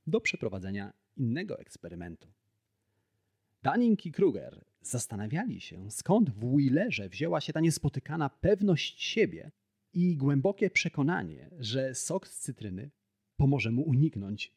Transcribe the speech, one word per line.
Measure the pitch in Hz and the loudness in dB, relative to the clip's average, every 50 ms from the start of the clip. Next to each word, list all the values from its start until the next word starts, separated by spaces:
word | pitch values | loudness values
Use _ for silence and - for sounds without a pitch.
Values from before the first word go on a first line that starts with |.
| - | -6
do | 156 170 233 | -4 -2 -2
przeprowadzenia | - - - - 120 107 92 95 92 95 98 101 101 101 - _ _ _ _ | -2 -2 -4 -4 -4 -6 -6 -6 -8 -6 -6 -8 -8 -10 -14 _ _ _ _
innego | - 131 113 120 170 190 202 - - | -4 -2 -2 -2 -2 -4 -6 -10 -12
eksperymentu. | - - - - - 85 85 87 85 87 82 - _ - _ _ _ _ _ _ _ _ _ _ _ _ _ _ _ _ _ _ _ _ _ _ _ _ _ _ | -12 -16 -20 -16 -16 -14 -12 -12 -12 -12 -12 -16 _ -20 _ _ _ _ _ _ _ _ _ _ _ _ _ _ _ _ _ _ _ _ _ _ _ _ _ _
Dunning | - 135 160 233 247 233 208 - - | -4 -2 0 2 4 4 2 2 0
i | 170 | -4
Kruger | 143 - 202 165 101 - 62 - - - - _ _ _ | 0 2 2 2 2 0 -6 -12 -16 -18 -20 _ _ _
zastanawiali | - - - 120 - - - 98 107 107 139 175 254 226 117 92 | -10 -6 -6 -6 -4 -6 -6 -6 -4 -4 -2 -4 -4 -4 -6 -8
się, | - - - 92 98 107 | -10 -14 -14 -14 -12 -12
skąd | - - - - 190 247 208 135 | -12 -4 2 4 4 6 4 4
w | 101 104 117 123 135 | 0 -2 0 2 4
Wheelerze | 147 139 127 127 170 220 240 160 - 98 90 | 4 4 6 4 4 2 0 -2 -4 -6 -8
wzięła | 98 107 151 170 170 156 | -6 -4 -2 0 0 -2
się | - - | -2 -2
ta | - 156 | 0 2
niespotykana | 160 165 151 - - 143 - 135 - - 156 165 147 139 | 4 4 4 2 0 -2 -2 -4 -6 -6 -4 -2 -2 -4
pewność | - _ - 185 214 196 208 196 170 - - - - - | -2 _ 4 4 4 6 6 4 4 4 2 -4 -8 -8
siebie | - - - - 196 - 165 - - 151 - _ _ _ _ _ _ _ | -6 -2 2 2 2 2 0 -4 -14 -16 -18 _ _ _ _ _ _ _
i | - 175 175 180 170 | 0 2 2 4 4
głębokie | 139 135 143 143 139 131 196 196 - 214 185 | 2 2 4 4 4 4 2 2 2 0 0
przekonanie, | - - - 170 - 147 135 151 180 - - 160 151 - - - 180 156 | 2 0 0 0 0 0 0 2 0 0 -2 -6 -10 -12 -16 -18 -12 -8
że | 120 104 123 135 131 131 123 | -6 -4 -2 -2 -2 -2 -4
sok | - - - 165 190 - - | -6 -4 -4 -4 -4 -6 -8
z | - - | -14 -10
cytryny | - - 117 - 110 101 90 95 120 147 - _ _ _ _ _ _ _ _ | -8 -8 -8 -8 -8 -8 -8 -8 -10 -12 -16 _ _ _ _ _ _ _ _
pomoże | - 143 135 143 135 - 113 | 2 2 4 4 2 0 0
mu | 117 127 | 0 0
uniknąć | 156 165 123 135 151 160 - 101 98 98 107 - - - _ | 0 2 4 4 4 2 2 -2 -8 -8 -8 -8 -10 -12 _